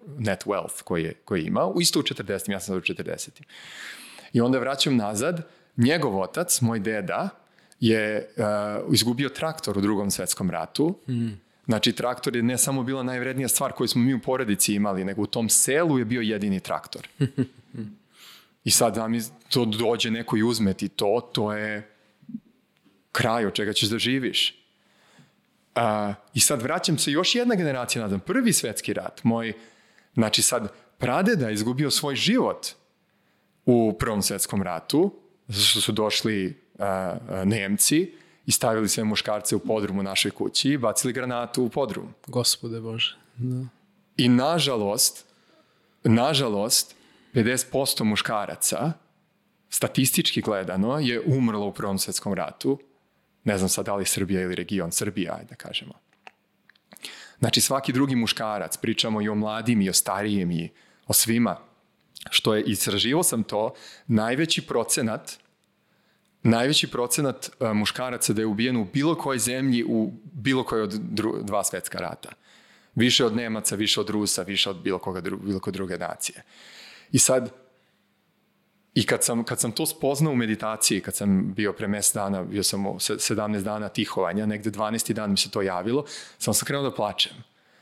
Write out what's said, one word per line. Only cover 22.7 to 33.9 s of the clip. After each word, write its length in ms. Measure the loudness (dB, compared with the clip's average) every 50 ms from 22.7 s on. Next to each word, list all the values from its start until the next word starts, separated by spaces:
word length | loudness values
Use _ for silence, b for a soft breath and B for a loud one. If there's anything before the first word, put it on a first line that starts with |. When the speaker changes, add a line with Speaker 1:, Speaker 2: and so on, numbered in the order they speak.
| _ _ _ _ _ _ _ _ -4
Speaker 1:
kraj 340 | 0 0 2 2 2 0
od 60 | 0 0
čega 200 | -2 -2 -2 0
ćeš 160 | 0 0 0
da 100 | 0 0
živiš. 560 | 0 0 0 0 -2 -2 0 0 0 0 -2 _ _ _ _ b b b b b b b b b b b b b _ _ _ _ _ _ -2
A, 400 | 0 2 2 2 0 0 -2 -4 -6 -10 _ -2
i 60 | 2
sad 220 | 2 2 2 0 -2
vraćam 360 | -2 -4 -2 0 0 0 0
se 140 | 2 0 2
još 220 | 2 2 2 2
jedna 200 | 2 2 2 2
generacija 480 | 2 2 0 0 -2 -2 -2 -2 -2 -2
nazad, 220 | -2 -2 -2 -2
Prvi 280 | -2 0 2 2 4 2
svetski 400 | 2 0 -2 -6 -6 -4 -4 -4
rat, 320 | -4 -4 -8 -10 -2 0
moj, 280 | 0 2 2 -2 -4 -6 B B B B B B B B B B B B
znači 280 | 2 2 2 2 2 2
sad 300 | 2 2 0 -2 -4 B B B B B -4
pradeda 500 | -2 0 2 2 4 4 2 2 2 0
je 60 | 0
izgubio 360 | 0 0 0 0 0 0 0
svoj 240 | 0 0 0 -2 -2
život 520 | 0 2 2 2 4 2 2 0 -2 -6 -12 -12 _ _ _ _ _ _ _ _ _ _ _ _ _ _ _ _ _ 2
u 260 | 4 6 6 6 4